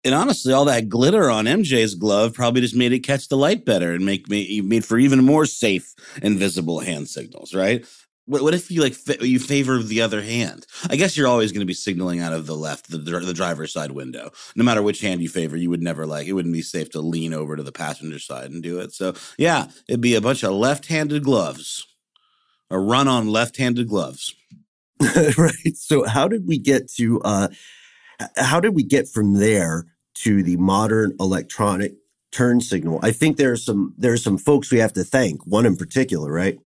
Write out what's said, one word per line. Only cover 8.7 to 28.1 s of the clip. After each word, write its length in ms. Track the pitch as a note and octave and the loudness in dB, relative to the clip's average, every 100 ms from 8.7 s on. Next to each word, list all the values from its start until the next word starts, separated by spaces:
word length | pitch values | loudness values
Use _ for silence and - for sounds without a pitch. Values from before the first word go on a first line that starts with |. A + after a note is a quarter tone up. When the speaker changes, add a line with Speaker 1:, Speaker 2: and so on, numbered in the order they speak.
| E3+ | 0
Speaker 1:
like, 120 | C#3 | 0
fa-, 320 | B2+ - C#3 B2 | -2 -6 -2 0
you 140 | B2+ | 0
favor 420 | C3 C#3+ C3 C3 | 2 0 2 0
the 200 | A2 A2 | 0 0
other 200 | A2+ G#2 | 0 -2
hand? 460 | G#2+ A#2 G2 G1+ - - E3+ | -4 -4 -4 -8 -20 -10 -4
I 80 | C#3 | 0
guess 180 | F#3+ - | 0 2
you're 140 | C3 | 2
always 240 | A#2+ G#2+ | 4 2
gonna 120 | G2 F#2 | -2 -4
be 80 | |
signaling 460 | F#2 - F2 F2+ F2 | -4 -4 -4 -2 -4
out 140 | E2+ | -4
of 120 | D#2+ D2+ | -6 -6
the 120 | D#2 | -8
left, 340 | D2+ C#2 - | -8 -10 -12
the 80 | E2 | -12
dr-, 260 | D2+ E2+ F2+ | -6 -6 -6
the 80 | |
driver's 380 | F2 F2+ D#2 D#2 | -4 -4 -4 -8
side 200 | E2 D2+ | -8 -8
window. 400 | C#2 C2 A#1+ C2 - - | -10 -12 -14 -16 -18 -10
No 120 | - A#2+ | 0 2
matter 180 | A2 | 4
which 160 | G#2 - | 0 0
hand 220 | G#2 F2+ | -4 -4
you 80 | E2 | -4
favor, 260 | F2+ D#2+ D#2+ | -4 -4 -4
you 140 | F2 | -2
would 120 | E2+ | -2
never, 240 | E2+ D2+ D#2 | -4 -6 -6
like, 220 | D#2 D#2+ | -6 -4
it 60 | |
wouldn't 200 | G2 E2+ | -4 -2
be 80 | E2 | -4
safe 280 | D#2+ F2+ D2+ | -4 -8 -6
to 80 | D#2+ | -6
lean 340 | D#2+ E2 E2 | -4 -4 -4
over 220 | D#2+ D2+ D2+ | -6 -6 -8
to 80 | |
the 80 | C2+ | -10
passenger 480 | - D#2 D2 D#2 D2 | -10 -10 -8 -12 -14
side 320 | - B1+ C2+ | -14 -14 -12
and 100 | D#2+ | -12
do 180 | E2 F2+ | -8 -8
it. 140 | - | -10
So, 220 | - F#2 F2+ - - | -6 -6 -6 -16 0
yeah, 300 | E3+ - - - - | 2 2 -2 -12 -4
it'd 140 | A#2+ | 0
be 120 | A#2+ | 2
a 80 | A2 | 2
bunch 220 | A2+ C3 | 2 0
of 80 | G2+ | -2
left-handed 720 | G2 B2 D3 - D#3+ D3+ D3 | 2 0 0 -2 -2 0 0
gloves. 640 | C#3 C3 D#2 D#2 - - - _ _ _ _ _ _ _ _ | 2 2 0 -8 -12 -14 -14 _ _ _ _ _ _ _ _
A 80 | F#2+ | -4
run 300 | G2 B2 C#3 | 2 2 4
on 220 | B2+ G#2+ | 2 2
left-handed 580 | G#2+ A#2 - B2+ A#2+ A#2 | 0 0 -2 -2 0 -2
gloves. 480 | G#2 C#2 - - - _ - _ _ _ _ | -2 -4 -8 -12 -14 _ -20 _ _ _ _
Speaker 2:
<laughs> 360 | C#3 - D3+ - | 2 4 4 4
Right. 380 | E3 - D#3+ - | 2 2 -4 -4
So 300 | - D3 - | 0 2 2
how 220 | A#2 E3+ | 0 0
did 200 | A3 E3+ | -2 -2
we 100 | D#3 | -2
get 340 | - C3+ - | 2 2 0
to, 280 | - A#2 A#2+ | -2 0 0
uh, 260 | G#2+ G2+ G2 - - - - _ - | 0 0 -2 -4 -20 -20 -20 _ -20